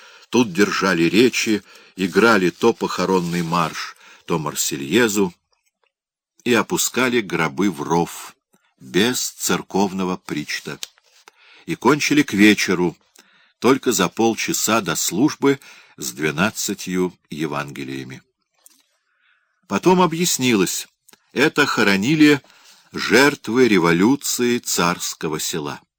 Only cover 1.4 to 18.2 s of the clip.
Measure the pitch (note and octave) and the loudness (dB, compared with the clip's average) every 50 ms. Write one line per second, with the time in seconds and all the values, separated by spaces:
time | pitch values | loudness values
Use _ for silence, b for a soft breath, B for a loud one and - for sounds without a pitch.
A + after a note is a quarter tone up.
1.4 | - A#2 G#2+ G2+ B B B B B B B - F#2+ F#2 E2 G2 G#2+ A#2 A2+ G2+ | -2 -2 -2 -2 B B B B B B B -6 -6 -2 2 4 4 4 4 4
2.4 | F#2 F2 - - - A#2 A2 - G2+ F2+ - - F#2 F2+ F#2+ F#2 F2 E2+ E2+ F2 | 2 0 0 0 0 0 0 0 -2 -6 -4 -4 -2 0 0 0 0 -2 -2 -4
3.4 | E2+ D#2+ E2+ F2 E2 D#2 D#2 - - - B B B B B B B - F2+ E2 | -4 -2 -2 -2 -2 -2 -4 -8 -12 -12 B B B B B B B -6 -4 -4
4.4 | D2+ D2 C#2+ - - - E2 C#2 C#2 C2+ E2 A2+ B2 A2+ G2 G#2 G2 F2+ - _ | -4 -6 -6 -6 -6 -6 -6 -8 -4 0 2 2 2 2 2 0 0 -2 -2 _
5.4 | _ _ _ _ _ _ _ _ _ _ _ _ _ _ _ _ _ _ _ _ | _ _ _ _ _ _ _ _ _ _ _ _ _ _ _ _ _ _ _ _
6.4 | - B2+ A#2+ A2 G2 - F2+ F2 - - - A#2 B2+ B2+ A#2+ A#2+ G#2+ F2+ E2+ E2+ | -4 0 0 0 0 0 -2 -4 -4 -4 -2 -2 0 0 0 0 -2 -2 -2 -2
7.4 | E2 D#2+ C3+ G#2+ F#2+ G#2 E2+ D2 D2 D2 D#2 E2+ E2+ - - - - - - _ | -2 -2 -2 0 -2 -2 -2 -4 -4 -2 0 0 0 -2 -4 -10 -16 -18 -20 _
8.4 | _ _ _ _ _ _ _ _ - C2 B1+ F2+ G#2 A#2+ B2 - - - - - | _ _ _ _ _ _ _ _ -14 -4 0 0 0 0 0 -2 -6 -8 -8 -6
9.4 | - - F#2+ E2+ - - - F#2+ G2+ G2 F2 F#2+ F#2+ F#2 F#2 F2 _ - - D2+ | -4 -2 -2 -2 -4 -4 -2 0 0 0 -2 -4 -4 -4 -4 -6 _ -8 -8 -8
10.4 | D2 - - - - D#2 D2 - - - _ _ _ b b b b b b b | -8 -8 -8 -10 -10 -12 -12 -12 -14 -16 _ _ _ b b b b b b b
11.4 | b b b b b - E2 - - A#2 D3 D3 - - C#3+ D3+ C#3 - - G2 | b b b b b -10 -8 -2 2 2 2 2 0 2 2 2 2 2 4 6
12.4 | G#2 G#2+ G#2 - - - F#2 E2+ F2+ E2+ D#2 - _ _ b b b b b b | 6 6 6 4 2 0 0 0 0 -2 -2 -6 _ _ b b b b b b
13.4 | b b b b - A2 C#3 - - C3 A2+ F#2+ F#2+ F2 - - A2+ A2+ A2 - | b b b b 0 2 2 2 0 -2 0 0 0 -2 0 0 0 0 0 -2
14.4 | - - A2 - - - G#2+ A2+ G#2 E2 D#2+ - - - - F2+ C3+ D3+ - - | -4 -4 -4 -4 -2 0 0 0 -2 -2 -4 -4 -4 -4 -2 0 0 0 0 0
15.4 | - C#3 C#3 C#3 B B B B B B B - - - B1 C2 D2+ D#2 C#2+ D2 | 0 0 0 0 B B B B B B B -14 -12 -12 -8 -6 -4 -4 -2 -2
16.4 | F#2 A2 G#2+ - - - G2+ - - F#2 F2+ F#2 F#2 F2+ E2+ _ _ _ - D2 | -2 -2 -2 -4 -6 -6 -6 -8 -8 -6 -4 -2 -2 -2 -4 _ _ _ -10 -8
17.4 | D#2 D2+ C#2+ C#2+ C#2+ C#2+ C#2 C#2 C#2 C2 C2+ C2+ C2 B1+ C2 B1+ | -6 -6 -6 -8 -8 -10 -10 -12 -12 -10 -10 -12 -12 -14 -16 -18